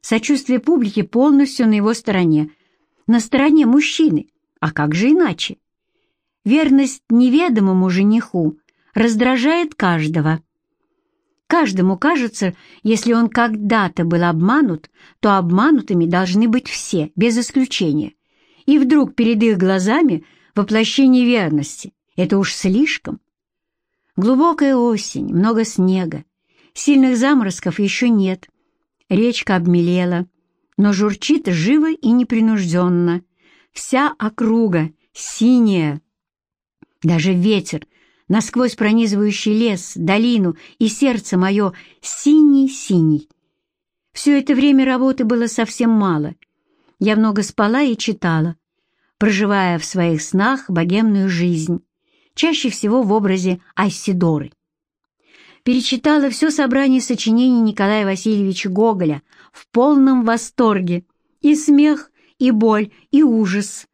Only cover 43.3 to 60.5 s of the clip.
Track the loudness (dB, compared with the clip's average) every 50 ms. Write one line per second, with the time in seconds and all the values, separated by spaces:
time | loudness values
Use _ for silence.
43.3 | _ _ _ _ _ _ _ _ _ _ _ _ _ _ _ _ _ -4 0 2
44.3 | 2 2 2 0 0 2 4 4 4 4 2 2 0 0 0 0 0 0 -2 -2
45.3 | 0 0 -2 -2 -2 -4 -4 -4 -4 -2 0 0 2 2 2 0 -2 -2 -4 -6
46.3 | -10 _ _ _ _ _ _ _ _ _ _ _ _ _ -2 0 0 2 0 0
47.3 | 0 -2 -4 -4 -2 -2 0 0 2 0 0 0 -2 -4 -4 -6 -6 -4 -2 -2
48.3 | 0 0 -2 -4 -6 _ _ _ _ _ _ _ _ _ _ _ _ _ -2 0
49.3 | 0 0 0 0 0 0 0 0 -2 -4 -6 -6 -4 -2 0 0 0 -2 -4 -4
50.3 | -2 0 0 0 -2 -4 -6 -6 -4 -2 -2 0 0 0 0 0 0 0 0 -2
51.3 | -2 -2 -2 -2 -2 -2 -2 -4 -6 -6 _ _ _ _ _ _ _ _ _ _
52.3 | _ -4 -2 -2 -2 -2 -4 -6 -6 -4 -4 -2 0 0 0 0 0 0 0 0
53.3 | -2 -2 -2 -2 -4 -4 _ _ _ -4 -4 -4 -4 -6 -6 -4 -2 0 0 0
54.3 | 0 -2 -6 -10 _ _ _ _ _ _ _ _ _ _ _ _ _ _ _ _
55.3 | _ -20 -20 -20 _ _ _ -2 -2 0 -2 -2 -6 -2 _ 0 2 2 0 -2
56.3 | -2 -2 -2 -2 0 0 -2 0 0 0 2 2 2 0 0 -2 -4 -4 -2 0
57.3 | 0 2 2 2 2 2 2 0 0 -2 -2 0 0 0 -2 -2 -4 -4 -2 -2
58.3 | -2 0 -2 -2 -4 -4 -6 -6 -2 0 0 0 0 0 -2 -2 -4 -4 _ _
59.3 | _ _ -20 _ _ -20 -20 _ _ 0 2 2 4 4 4 4 2 2 0 0
60.3 | -2 -4 -4 -10